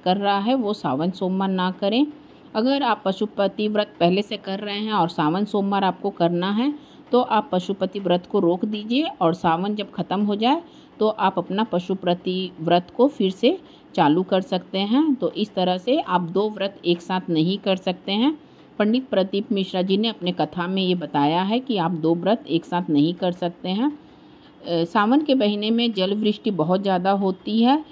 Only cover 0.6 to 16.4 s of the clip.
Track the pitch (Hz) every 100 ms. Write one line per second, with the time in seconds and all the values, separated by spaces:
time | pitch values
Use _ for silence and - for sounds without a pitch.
0.6 | 208 - 156 131 180 180 185 190 190 190
1.6 | 185 180 196 233 294 - - - - 220
2.6 | 247 277 254 208 196 190 208 - 196 196
3.6 | 214 208 208 - 170 185 214 202 - 196
4.6 | 208 202 214 214 175 - 151 180 208 208
5.6 | 196 202 190 180 202 - 170 175 190 208
6.6 | 269 294 - - - 247 - 214 - 185
7.6 | 180 196 190 202 185 175 - 202 170 180
8.6 | 214 214 214 247 330 - 170 175 170 165
9.6 | 202 208 202 - - 185 208 202 233 320
10.6 | - - - - 214 214 190 180 180 196
11.6 | 226 180 180 190 180 175 185 185 180 -
12.6 | 160 175 180 - 277 - 190 190 247 370
13.6 | - - - - 156 160 185 190 185 180
14.6 | - 190 202 254 311 262 175 - - 196
15.6 | 180 180 190 311 - 180 165 185